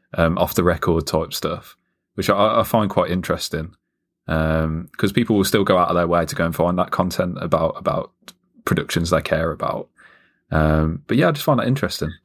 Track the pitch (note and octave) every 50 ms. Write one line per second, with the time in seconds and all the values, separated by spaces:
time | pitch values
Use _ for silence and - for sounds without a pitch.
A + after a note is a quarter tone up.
0 | _ _ - - E2+ E2 E2+ F#2 F2 F2 - - F2+ F2 E2+ D#2 - - E2+ E2
1 | D2+ - - D#2+ E2 D#2 - - - D#2+ D#2+ F2+ - - - _ _ _ _ _
2 | _ _ _ - F#2+ - G2+ G2 G#2 A2 G#2+ A#2 A2 - - A2+ G#2+ G2 - -
3 | F2+ E2+ F2 F#2 E2+ - E2 E2 - - - D#2+ D#2 F2+ - _ _ _ _ _
4 | _ _ _ _ _ - D#2+ D#2+ D#2+ D#2+ D#2+ D#2+ D#2+ D#2+ D#2+ D#2+ F2 - - -
5 | - G2+ F#2+ - A#2+ - A2+ G2+ F#2+ - - A2 G2 - G2 F#2 F2+ E2 E2+ F2
6 | F2 E2+ E2+ E2+ E2+ E2 - - E2+ E2 E2+ - E2+ F2 F2+ F2+ F2+ - - -
7 | F#2 F#2 F2 - F2+ F2+ F2 - F2 E2+ - D#2+ D#2+ E2 - - - - - -
8 | - - _ _ _ - - _ _ _ _ _ - - - - - - - E2+
9 | E2+ E2 E2+ D#2 - - E2 D#2 D#2+ E2 D#2 C#2+ - - - - - - _ _
10 | - - _ _ _ _ _ _ _ - - D#2+ D#2 D#2 D#2 D#2 D#2 D#2+ E2 -
11 | - - G#2+ B2 E3 F3 D3+ C#3+ - - - A#2 - A#2+ B2 C#3 - F#2 - -
12 | E3 D#3 - - -